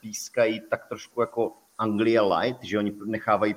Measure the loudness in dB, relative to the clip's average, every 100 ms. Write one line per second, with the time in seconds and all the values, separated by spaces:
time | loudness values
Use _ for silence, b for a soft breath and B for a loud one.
0 | -14 -12 -6 0 0 0 -4 -6 -6 -14
1 | -8 -4 -2 0 -2 -4 _ -4 -2 2
2 | 4 4 4 2 0 -4 -4 -2 -2 -4
3 | -6 -4 0 2 2